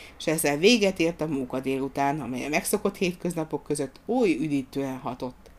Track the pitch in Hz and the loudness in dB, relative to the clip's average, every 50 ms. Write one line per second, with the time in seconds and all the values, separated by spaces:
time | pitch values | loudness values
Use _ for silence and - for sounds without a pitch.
0 | - - - - - 165 156 160 - 143 143 147 170 220 247 214 202 190 185 - | -20 -20 -16 -6 -2 -2 0 2 2 2 2 6 6 6 6 6 4 2 2 2
1 | 165 165 170 - 151 160 147 135 127 123 - 131 131 135 135 131 135 135 - 143 | 0 0 0 -2 -2 -2 -2 -2 -4 -4 -4 -4 -2 -2 -2 -2 -2 -4 -2 0
2 | 139 139 147 156 127 110 131 127 131 139 151 180 202 - - 202 - 202 196 - | 0 0 0 -2 -4 -4 -6 -6 -4 -2 -2 -2 0 0 -2 0 0 -2 -2 0
3 | 196 175 175 - - 175 160 160 160 156 - - - - 147 156 139 135 - - | -2 -2 -2 -2 -4 -4 -2 -4 -4 -4 -6 -8 -4 -4 -2 -2 -2 -4 -6 -10
4 | - - 233 262 233 185 147 117 156 156 143 139 127 - - 135 139 135 131 127 | -4 -2 2 2 4 4 4 2 0 0 0 -2 -2 -4 -4 -4 -4 -4 -6 -6
5 | 139 127 123 - 131 127 - - - - - | -6 -8 -6 -6 -8 -10 -10 -14 -20 -20 -20